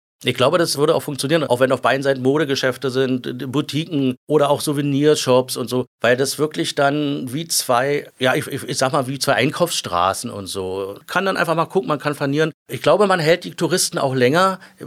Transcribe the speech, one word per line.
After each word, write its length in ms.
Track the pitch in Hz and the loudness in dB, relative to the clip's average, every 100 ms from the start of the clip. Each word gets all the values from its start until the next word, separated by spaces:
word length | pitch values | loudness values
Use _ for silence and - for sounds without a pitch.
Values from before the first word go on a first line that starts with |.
| _ _ 127 | _ _ -6
Ich 100 | 127 | 2
glaube, 200 | 123 175 | 2 2
das 220 | - 135 | 0 0
würde 160 | 151 | 2
auch 80 | 143 | 2
funktionieren, 420 | 151 135 139 165 | -2 -6 -2 0
auch 160 | 135 123 | 0 2
wenn 100 | 131 | 2
auf 120 | 127 | 2
beiden 200 | 117 139 | 2 0
Seiten 200 | 139 131 | 0 0
Modegeschäfte 680 | 127 151 143 131 131 127 135 | 2 2 0 0 -2 -2 -4
sind, 640 | 127 131 127 135 127 135 | -2 0 -2 -4 -8 -4
Boutiquen 640 | 143 147 143 165 147 131 123 - | -4 -2 -4 -4 -2 -2 -2 0
oder 220 | 151 143 | 2 4
auch 140 | 139 | 2
Souvenirshops 960 | 156 143 143 139 151 147 131 127 131 131 | 0 -2 0 2 4 4 4 4 2 -6
und 100 | 117 | -4
so, 160 | 127 - - | -4 -4 0
weil 160 | 113 123 | 2 2
das 220 | 135 - | 0 -2
wirklich 360 | 156 165 160 | -4 -2 -4
dann 560 | - 139 147 147 143 127 | 0 0 2 -2 -4 -6
wie 120 | 143 170 | -8 -4
zwei, 640 | - - 120 139 143 - - | -4 0 0 2 -2 -6 -2
ja, 160 | 127 | 0
ich, 120 | 147 - | 0 -2
ich, 160 | 135 107 | -8 -6
ich 120 | 135 | -2
sag 140 | 131 | 0
mal, 140 | 147 127 | 0 -2
wie 120 | 139 | -4
zwei 160 | - | 0
Einkaufsstraßen 960 | 113 143 - 165 - 101 87 92 95 120 | 2 2 0 -2 -2 -2 0 0 0 -6
und 160 | 104 92 | -10 -10
so. 520 | 95 92 95 98 101 - | -8 -6 -6 -8 -10 -4
Kann 200 | 180 190 | -2 -2
dann 100 | - | -2
einfach 180 | 170 | 0
mal 120 | 160 160 | 0 0
gucken, 220 | 190 131 | -2 -2
man 100 | 147 | -4
kann 160 | 147 | -4
flanieren. 380 | 143 139 143 160 - - | -4 -2 0 -2 -4 -12
Ich 100 | 135 | -2
glaube, 260 | 147 180 202 | 2 4 4
man 140 | 185 | 2
hält 240 | 156 175 | 2 2
die 100 | 175 | 0
Touristen 440 | - 165 175 - 165 | -4 -2 0 -2 -2
auch 160 | 139 | -2
länger, 460 | 131 123 165 190 185 - - | 2 4 4 2 0 -12 -20